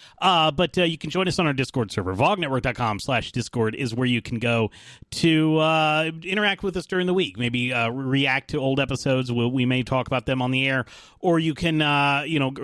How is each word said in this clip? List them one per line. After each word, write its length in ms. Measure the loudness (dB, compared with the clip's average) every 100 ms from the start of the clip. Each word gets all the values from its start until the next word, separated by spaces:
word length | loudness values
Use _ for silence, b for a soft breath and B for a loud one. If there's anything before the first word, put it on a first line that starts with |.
| B B
Uh, 300 | 2 4 4
but, 280 | 2 0 2
uh, 40 |
you 140 | 0 -2
can 140 | -6
join 180 | -2 -2
us 100 | 0
on 80 | 0
our 60 |
Discord 400 | 0 -2 -2 -4
server. 220 | -4 -2
Vog 240 | 2 2 2
network 240 | -2 -2
dot 120 | -2
com 240 | -2 -2 -2
slash 340 | -2 -2 -2
discord 420 | -6 -4 -2 -2
is 200 | -2 -4
where 120 | -2 0
you 160 | 0
can 160 | -2 -4
go 320 | -2 0 -2 B B B B
to, 480 | 0 4 4 4 2
uh, 520 | 2 2 2 0 -2 -6
interact 380 | -4 -2 0 0
with 120 | -4 -6
us 100 | -2
during 200 | -2 2
the 80 |
week. 240 | 0 0 -2
Maybe, 320 | -2 0 -2
uh, 200 | 0 -2
react 580 | -2 0 2 2 0 -2
to 80 | -2
old 220 | 0 0
episodes. 500 | 0 -2 0 0 0
We'll, 200 | 0 2
we 160 | 2 2
may 160 | 0
talk 240 | 0 -2 -2
about 180 | -2
them 160 | -2 -2
on 120 | 0
the 140 | 0 0
air. 200 | 0 -4 B B B
Or 180 | 0 2
you 140 | 2
can, 300 | 0 0 0
uh, 400 | 2 2 2 0 -2
you 120 | -2
know, 140 | -2 -4